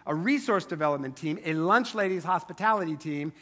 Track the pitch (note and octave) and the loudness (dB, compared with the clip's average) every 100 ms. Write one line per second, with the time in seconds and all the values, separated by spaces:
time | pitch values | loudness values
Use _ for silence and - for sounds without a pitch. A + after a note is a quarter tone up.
0 | - D3+ F#3+ C#4+ - G3+ - D#3+ D3+ C#3+ | -4 -2 2 0 2 0 0 0 2 2
1 | C3+ C3 D#3+ D#3 E3 D#3 E3 A3+ A#3+ A3 | -4 -6 -4 -4 -2 0 4 4 4 0
2 | G3 F#3+ D#3+ F3+ - F3 G#3 A3 E3+ D3+ | 0 0 0 -2 -2 -2 2 2 0 -4
3 | D#3 D3 D3+ - | -4 -4 -4 -8